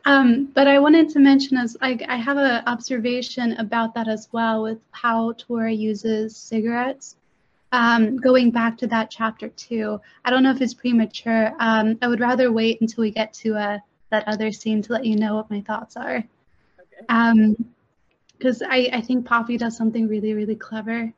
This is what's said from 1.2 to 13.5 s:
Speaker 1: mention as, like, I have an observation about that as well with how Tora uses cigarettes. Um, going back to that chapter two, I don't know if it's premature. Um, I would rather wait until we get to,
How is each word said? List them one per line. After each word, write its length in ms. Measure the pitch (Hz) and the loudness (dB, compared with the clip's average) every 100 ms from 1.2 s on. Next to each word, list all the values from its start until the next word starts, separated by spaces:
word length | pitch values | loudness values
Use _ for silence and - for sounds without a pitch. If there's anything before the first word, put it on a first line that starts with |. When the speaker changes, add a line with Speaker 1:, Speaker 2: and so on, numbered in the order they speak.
Speaker 1:
mention 360 | 277 277 269 262 | 6 6 4 -2
as, 200 | 240 - | -2 -4
like, 220 | 262 240 208 | -6 -4 -6
I 80 | 247 | -4
have 220 | 233 285 | -2 0
an 260 | 277 233 - | 0 0 -4
observation 840 | 240 - 254 233 247 247 - 233 | -6 -6 -4 -4 -4 -6 -6 -4
about 420 | 226 220 233 226 | -4 -4 -2 -2
that 140 | 226 226 | -4 -4
as 200 | 220 - | -6 -6
well 320 | 233 226 220 | -4 -2 -2
with 140 | 220 226 _ | -4 -8 _
how 440 | - 240 226 226 233 | -6 -2 -2 -2 -6
Tora 340 | - 240 226 | -8 -4 -4
uses 640 | 220 214 208 226 220 220 - | -2 -4 -4 -4 -4 -4 -10
cigarettes. 800 | - 226 226 240 254 269 - _ _ _ _ _ _ | -6 -4 -2 -4 -4 -8 -18 _ _ _ _ _ _
Um, 460 | 254 233 233 220 254 | 2 4 4 2 2
going 340 | 254 254 240 | 4 6 4
back 260 | 233 233 226 | 2 -2 -2
to 100 | 240 | -4
that 220 | 226 220 | -2 -4
chapter 380 | - 220 220 220 | -6 -6 -6 -16
two, 500 | - - 233 214 208 _ _ | -16 -10 -6 -6 -8 _ _
I 60 | 247 | 0
don't 120 | 254 | 4
know 80 | 262 | 4
if 100 | 262 | 2
it's 140 | 247 | -2
premature. 800 | - 247 233 214 - 233 226 220 - | -2 0 2 0 -4 -2 0 0 0
Um, 380 | 226 220 220 226 | 0 2 2 0
I 60 | 247 | -2
would 120 | 233 | 0
rather 300 | 240 254 254 | 0 2 2
wait 300 | 226 226 226 | 2 0 0
until 220 | 226 226 | -4 -2
we 100 | 220 | -2
get 200 | 220 220 | -2 -6
to, 200 | - 220 | -6 -6